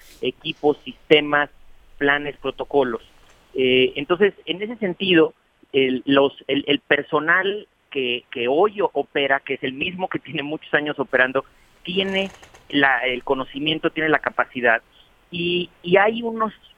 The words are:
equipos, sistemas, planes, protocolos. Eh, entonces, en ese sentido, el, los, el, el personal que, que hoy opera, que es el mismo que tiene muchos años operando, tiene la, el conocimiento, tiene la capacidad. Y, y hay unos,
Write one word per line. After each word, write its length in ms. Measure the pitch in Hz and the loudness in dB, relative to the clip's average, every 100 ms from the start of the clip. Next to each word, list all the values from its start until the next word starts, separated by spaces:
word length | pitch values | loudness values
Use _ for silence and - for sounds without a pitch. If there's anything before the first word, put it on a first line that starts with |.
| - - | -20 -8
equipos, 560 | 127 - 151 151 147 143 | -6 -6 -8 -2 0 0
sistemas, 640 | - - - 151 147 147 143 - - - - - | -4 -8 0 0 2 -2 -2 -8 -20 -20 -18 -4
planes, 400 | 143 143 147 139 | -2 -2 -4 -10
protocolos. 640 | 135 - 131 143 127 113 - _ _ _ _ | -8 -8 -2 0 0 -2 -10 _ _ _ _
Eh, 400 | - 131 127 127 143 | -2 2 4 2 0
entonces, 380 | 143 175 202 - | -2 2 2 0
en 160 | - 170 | -8 -8
ese 160 | 208 240 | -8 -4
sentido, 560 | 202 170 196 170 156 - _ _ _ | -4 -2 2 4 4 0 _ _ _
el, 300 | 139 131 131 | 0 0 0
los, 300 | 143 139 139 - - | 2 4 4 0 -4
el, 160 | 139 139 | -2 0
el 140 | 143 | -2
personal 880 | - 143 139 151 156 180 190 208 - _ _ | 2 0 0 -2 2 2 2 -4 -8 _ _
que, 340 | 143 123 120 - | -4 -2 -4 -6
que 160 | 131 120 | -4 0
hoy 340 | 143 208 202 175 | 2 2 2 -2
opera, 480 | 143 135 151 139 135 | -2 -4 0 0 0
que 140 | - | -2
es 80 | 131 | -6
el 100 | 131 | -6
mismo 380 | 131 170 180 185 | -6 -6 -6 -6
que 80 | - | -6
tiene 240 | - 156 | -8 -8
muchos 300 | 143 156 - | -6 -8 -2
años 240 | 156 147 143 | -2 -2 -4
operando, 480 | 131 127 127 135 - _ _ _ | 0 2 2 0 -4 _ _ _
tiene 480 | - 180 196 190 190 - - - - | -6 -2 -2 -2 -4 -6 -20 -20 -6
la, 380 | 143 139 127 127 | 2 2 2 0
el 180 | 123 | -2
conocimiento, 640 | - 135 131 139 151 160 165 | -2 -4 -4 -6 -4 -2 -4
tiene 220 | - 156 | -2 0
la 80 | 143 | 0
capacidad. 640 | - 113 123 127 120 113 - _ _ _ _ | 0 -4 -4 -2 0 0 -2 _ _ _ _
Y, 400 | 175 175 175 175 _ | -6 -4 -4 -6 _
y 140 | 180 190 | 0 2
hay 240 | 208 226 | 2 0
unos, 320 | 233 226 220 - _ | -6 -4 -6 -8 _